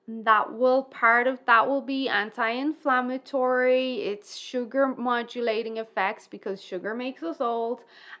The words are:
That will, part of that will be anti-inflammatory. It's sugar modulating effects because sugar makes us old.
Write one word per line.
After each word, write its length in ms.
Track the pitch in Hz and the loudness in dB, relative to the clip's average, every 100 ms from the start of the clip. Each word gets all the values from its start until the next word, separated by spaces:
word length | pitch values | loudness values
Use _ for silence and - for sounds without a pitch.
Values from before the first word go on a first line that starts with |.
| - | -16
That 460 | 226 220 220 - | -6 4 4 4
will, 280 | 220 254 254 | 2 4 4
part 440 | 269 - 233 240 247 | 0 2 4 6 4
of 180 | 262 | -2
that 240 | - 233 226 | 4 4 6
will 140 | 277 | 0
be 260 | 233 269 269 | -2 -2 0
anti-inflammatory. 1900 | 202 208 226 226 240 277 302 285 254 247 254 - 277 254 254 254 254 262 247 | 0 -2 -2 -2 -2 -4 -2 0 0 0 -6 -4 -2 2 2 4 2 2 -2
It's 420 | 196 202 - - | -4 -6 -10 -12
sugar 480 | - 254 233 262 269 | -8 -6 -4 0 0
modulating 880 | 254 247 240 233 247 233 214 220 220 | 0 -2 -2 -2 -4 -2 -2 -4 -8
effects 500 | 220 214 196 220 - | -6 -2 -2 -2 -12
because 360 | 202 220 190 | -12 -8 -10
sugar 320 | - 185 185 | -8 -8 -6
makes 280 | 233 254 262 | -6 -8 -8
us 160 | 330 311 | -10 -4
old. 460 | 240 233 233 247 - - - - | -4 -2 -4 -6 -12 -20 -20 -14